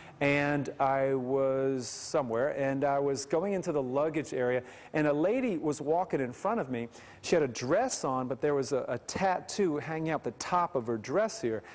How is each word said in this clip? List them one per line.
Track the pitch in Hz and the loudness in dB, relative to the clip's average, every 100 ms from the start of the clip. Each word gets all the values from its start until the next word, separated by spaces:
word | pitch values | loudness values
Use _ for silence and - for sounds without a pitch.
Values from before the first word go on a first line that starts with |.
| - - | -14 0
And | 143 143 143 147 131 - | 2 4 2 0 -2 0
I | 135 135 135 | 2 2 2
was | 135 123 135 135 135 135 131 120 | 0 0 2 2 2 0 0 -4
somewhere, | - - 160 123 113 143 | -8 -2 0 2 2 0
and | 143 135 135 | 0 0 2
I | 143 139 | 2 2
was | 143 135 - | 2 0 0
going | 165 202 | 0 2
into | 190 170 | -2 0
the | 147 | 0
luggage | 127 135 160 156 123 | 0 0 0 0 -2
area, | 139 123 127 - - - | 0 2 0 -2 -14 -4
and | 160 151 | 0 2
a | |
lady | 147 175 262 247 170 | 4 2 2 0 0
was | 156 143 | -2 -2
walking | 139 170 185 151 | 0 0 0 -2
in | 123 | -2
front | 123 190 226 | -2 -2 -2
of | 135 | -2
me. | 120 120 - - - | -4 -6 -10 -20 -12
She | - | 2
had | 175 | 2
a | 135 | 2
dress | 113 123 185 254 - | 0 0 2 2 -2
on, | 151 131 127 | -2 -2 -2
but | 131 | -2
there | 147 | 0
was | 143 127 | 2 0
a, | 131 123 | -2 -2
a | 120 | -6
tattoo | - - 190 175 - - 185 147 | -4 0 2 0 -2 0 0 0
hanging | 131 160 160 | -4 -4 -2
out | 151 | -2
the | 120 | -4
top | - - 180 170 131 | -8 0 0 2 0
of | 117 | -2
her | 113 | -4
dress | 104 170 220 - | -2 0 0 -2
here. | 117 107 - | -4 -4 -8